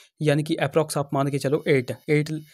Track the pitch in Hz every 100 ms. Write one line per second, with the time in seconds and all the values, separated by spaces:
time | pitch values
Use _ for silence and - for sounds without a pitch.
0 | - - 151 143 151 160 151 165 151 151
1 | 143 139 139 139 135 147 190 139 127 110
2 | - 151 151 156 156